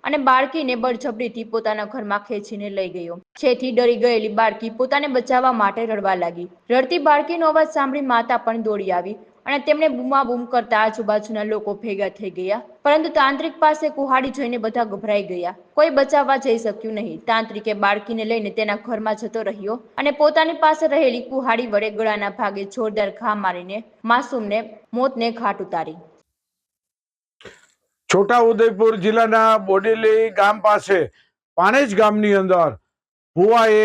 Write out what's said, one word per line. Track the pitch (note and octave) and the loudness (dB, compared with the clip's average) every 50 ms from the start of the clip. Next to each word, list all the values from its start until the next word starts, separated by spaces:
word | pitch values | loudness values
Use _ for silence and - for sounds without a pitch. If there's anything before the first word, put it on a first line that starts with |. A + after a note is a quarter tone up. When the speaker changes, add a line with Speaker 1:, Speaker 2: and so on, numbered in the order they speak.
| - C4 | -4 -2
Speaker 1:
અને | C#4+ D4 C4 C4 | -2 0 2 4
બાળકીને | B3+ B3+ C4+ C4+ C4+ E4 D4 B3+ B3+ A#3 A3+ | 4 4 2 0 -4 -4 -4 -2 -4 -2 -2
બળજબરીથી | B3+ B3 A#3+ - C#4+ A3 A3 B3 A#3 - A3+ A3 A3+ - | -4 -4 -4 -6 -8 -6 -6 -8 -8 -8 -10 -12 -6 -6
પોતાના | A3+ A3 A3+ G#3+ G#3+ G#3 G#3 A#3 | -4 -4 -4 -4 -4 -6 -8 -8
ઘરમાં | C4 G#3+ G#3 G3+ G3+ G#3 - | -10 -6 -4 -6 -6 -6 -6
ખેંચીને | G#3+ G3+ G#3 - A3+ G3+ G3+ G#3 G3 | -10 -10 -8 -10 -12 -10 -10 -8 -6
લઈ | G3 F#3+ F3+ E3 | -6 -6 -6 -8
ગયો, | F3+ E3+ E3+ E3+ F3+ _ _ _ - | -10 -12 -12 -12 -16 _ _ _ -2
જેથી | - C#4 B3 A#3+ B3+ B3+ A#3 A#3 | 0 0 0 0 -2 -2 0 2
ડરી | A#3+ A#3+ A#3+ G#3 A3 | 4 4 2 4 2
ગયેલી | A#3+ A#3+ A3 G#3+ A3 G#3 A3 | 2 2 2 0 -2 0 2
બાળકી | A3+ A3 G#3+ - A3+ A3+ A3 - | 2 2 0 -2 -10 -10 -4 -4
પોતાને | B3+ B3+ C#4 C#4+ D4 C#4+ B3+ | -2 0 0 -2 -2 0 -2
બચાવવા | B3+ B3 B3 B3+ B3+ C4 C4 B3 A3+ | -2 0 2 0 2 2 2 2 2
માટે | G#3 G3 G3 A3+ A#3 A3 | 0 0 0 -2 -4 -4
રડવા | G#3+ G3+ G3 F#3+ F#3+ F3+ | -4 -2 0 -2 0 0
લાગી. | F3 E3+ E3+ E3+ F3 F3+ - _ _ _ | -2 -6 -6 -10 -14 -14 -16 _ _ _
રડતી | A#3+ B3+ C4 C4 F4 F4 C#4+ D#4 | 0 0 2 0 -2 0 2 4
બાળકીનો | D4 D4 D4 D4+ E4+ E4 E4 D#4 D#4 | 4 4 2 -2 -2 0 0 2 4
અવાજ | D#4+ D#4 D#4 D#4 | 4 2 2 0
સાંભળી | D4+ C#4 C4+ C4 D4 C#4 C4 | -2 -2 -2 -2 -4 -2 0
માતા | B3 A#3 A#3 A#3 B3 A#3 A#3+ | 0 0 2 0 -2 -2 0
પણ | A3+ A3+ A#3 A3 A3 | -2 -4 -2 -2 -2
દોડી | G#3 G3+ G3 F#3+ F3+ F3 | -4 -2 -2 -2 -2 -2
આવી | F3 F#3+ G#3+ - - _ _ _ _ - | -2 -6 -10 -12 -16 _ _ _ _ -4
અને | C#4 C#4+ C#4 | -4 -4 0
તેમને | - D4+ D4+ D#4+ D#4 | 0 0 2 2 0
બૂમાબૂમ | B3+ A#3+ B3 B3+ C#4 C4+ C4+ A#3 B3 A#3+ A#3+ | 0 -2 -4 0 0 0 2 0 -2 -4 -4
કરતા | A#3+ - A#3+ A3+ A#3 A3+ G#3+ | -2 -2 -2 0 2 2 2
આજુબાજુના | A3 A3 A3 A#3+ A3 G3+ G#3 G#3+ G#3+ A3 A3+ G#3+ G#3+ | 2 2 0 -4 -4 -2 -2 -2 -2 -4 -8 -6 -4
લોકો | G#3+ G#3+ G#3 G#3+ G3+ G3+ G3+ - | -4 -4 -4 -4 -6 -8 -8 -8
ભેગા | A3+ G3+ G3 G3+ F#3+ F#3 | -8 -6 -4 -6 -6 -6
થઈ | - G#3 F#3+ | -10 -12 -10
ગયા, | F3+ F#3 F3+ F#3 G3+ A#3+ A#3 - - _ _ | -10 -8 -4 -4 -4 -4 -6 -14 -20 _ _
પરંતુ | C#4+ D4 D#4 D#4+ E4+ E4 D#4 | 2 2 4 2 0 2 2
તાંત્રિક | C4+ C4+ C#4 C4+ D#4 E4 - - | 2 2 0 -2 -6 -8 -2 2
પાસે | D#4+ D4+ D4+ D4+ D#4+ D4+ D4+ | 2 2 2 2 -2 -4 -4
કુહાડી | C#4+ C#4 C4+ C4 C4 C4 C#4 B3+ C#4 | -4 -2 0 0 0 0 -2 -6 -6
જોઈને | C#4 A#3+ B3 A#3+ G#3+ | -6 -4 -4 -4 -4
બધા | A3 G#3+ B3 A#3 G#3+ | -4 -2 -2 -4 -4
ગભરાઈ | G3 G3 G3+ G#3 G#3 G#3 G3 E3+ | -4 -8 -4 -2 -2 -2 -2 -4
ગયા. | F3+ F3 F3 F3 F#3+ - _ _ _ | -8 -6 -6 -6 -8 -10 _ _ _
કોઈ | - D4+ E4 C4+ C4+ | 2 2 4 4 2
બચાવવા | C#4 C4+ D4+ C#4+ C#4 B3+ C4+ | 2 4 4 2 4 2 0
જઈ | C4 - C#4 A3+ A3+ | 0 2 0 0 0
શક્યું | A3+ A3 G3 G#3 - A3 G#3+ G#3 | 0 -4 -6 -6 -8 -8 -8 -6
નહીં. | A3+ G3 D#3 E3 _ - | -8 -8 -10 -10 _ 0
તાંત્રિકે | A3+ A3+ A3 G#3+ G#3 G#3+ G#3 A3 G#3 G3+ G3+ | 0 0 0 -4 -10 -8 -4 -4 -2 0 2
બાળકીને | G3 G#3 G#3+ G#3 - A#3 A3+ A3 | 0 0 0 -2 -8 -6 -6 -4
લઈને | G#3+ A3+ A#3 G#3 G3+ G3 A3 | -2 -2 -2 -4 -4 -4 -2
તેના | A3 G#3 G3+ G#3+ G#3+ | -2 -2 -2 -4 -4
ઘરમાં | B3 A#3 G#3+ A3 A3 G#3+ G#3+ | -8 -8 -4 -2 -4 -4 -4
જતો | A#3+ G3+ - A3+ A3 A#3+ | -6 -8 -6 -6 -6 -6
રહ્યો | A#3 G#3 G3 G3+ A3+ B3 - - _ - | -8 -8 -8 -8 -8 -8 -10 -14 _ -2
અને | C4+ D4 D4 D4 | -2 -2 2 4
પોતાની | D4+ D4+ D4+ D#4+ D#4+ D#4+ E4+ E4 D#4+ | 2 4 4 4 2 2 0 2 2
પાસે | D#4 D#4+ D#4 D#4+ D#4 | 2 4 4 2 2
રહેલી | C#4 D#4 D#4+ C4 A#3 A#3+ A#3+ - | 2 4 2 2 0 -2 -8 -6
કુહાડી | C4 C4 B3+ A3+ A3+ A#3 B3+ A3+ | -6 -4 0 0 0 -2 -2 0
વડે | G#3 G3+ G#3+ A3 G#3 G#3+ | 0 0 0 0 -4 -2
ગળાના | A3 A3 G#3 G#3 G3+ F3+ F#3 - | -2 -2 -2 -2 -4 -6 -6 -4
ભાગે | A#3 G3+ G3 G3 G3 G3 - | -6 -4 -4 -6 -10 -8 -6
જોરદાર | B3+ A3 A3 G3+ G#3+ G#3 G3 G#3 - | -6 -6 -4 -2 -2 -4 -4 -4 -6
ઘા | A#3 G#3+ G#3+ G#3 G3 | -4 -4 -4 -2 -2
મારીને | F#3 F3 F3+ F3+ F3+ G3 A3 A3+ _ _ _ - | -4 -4 -4 -10 -10 -12 -12 -12 _ _ _ 0
માસૂમને | A3 A#3 B3+ C#4+ C#4 C#4 A#3+ G#3+ G3+ G3+ A3 A3+ A3+ - - _ _ - A#3+ | 0 2 2 2 -2 -6 -6 -4 -2 -2 -4 -4 -6 -16 -20 _ _ -4 -2
મોતને | C4 C4+ C4+ A3+ A3+ A#3 A3+ A#3 | -2 -2 -2 -2 -4 -4 -4 -2
ઘાટ | A#3 G3+ G3 G3 G3 | -4 -4 -4 -4 -8
ઉતારી. | - - E3+ D#3+ D#3 D#3+ F3 - _ _ _ _ _ _ _ _ _ _ _ _ _ _ _ _ _ _ _ _ _ _ _ _ _ _ _ - - - _ _ _ _ _ _ _ _ _ _ _ | -6 -6 -6 -6 -8 -12 -18 -20 _ _ _ _ _ _ _ _ _ _ _ _ _ _ _ _ _ _ _ _ _ _ _ _ _ _ _ -20 -20 -20 _ _ _ _ _ _ _ _ _ _ _
Speaker 2:
છોટાઉદેપુર | - F#3 G3+ G3+ A#3+ A#3+ A#3 A3+ A3+ G3+ A3+ A3+ G#3 F#3 A3 A3+ A3 G#3 E3+ | 2 2 4 4 4 4 4 4 4 4 2 2 4 4 2 2 2 2 0
જિલ્લાના | G#3+ A3 A#3 A3+ A3 A3 A3+ A3 A3 A3 A3 G3 | 2 4 4 2 4 4 4 4 4 4 2 2
બોડેલી | F#3+ F#3+ G3 G3 A3+ A3 A3 A3+ A3 G#3+ A3 A3+ A3+ F#3+ | 2 0 2 2 2 0 2 2 2 4 4 2 0 2
ગામ | G#3 G3 G3+ G#3 A3 | 2 2 2 2 2
પાસે | F#3+ G#3+ G#3 G3+ - - G3 F3+ D3 A#2 _ _ _ _ _ _ _ _ _ - | 2 2 2 2 2 0 2 2 0 -2 _ _ _ _ _ _ _ _ _ 2
પાણેજ | F3 G3 A#3 C#4 C#4+ A#3 G3 | 2 4 4 4 2 2 4
ગામની | F#3+ A3 G#3+ G#3+ G#3+ G#3+ G#3 G3+ G3 | 4 4 4 4 2 2 4 2 2
અંદર | F#3+ F#3 F#3 F3 E3 D3 A2+ - _ _ _ _ _ _ _ _ _ _ _ | 4 4 4 4 4 2 0 -6 _ _ _ _ _ _ _ _ _ _ _
ભુવાએ | D#3 F#3 G#3+ A3+ A#3 A3+ A3 G#3+ G#3+ | 2 4 6 6 6 6 6 4 4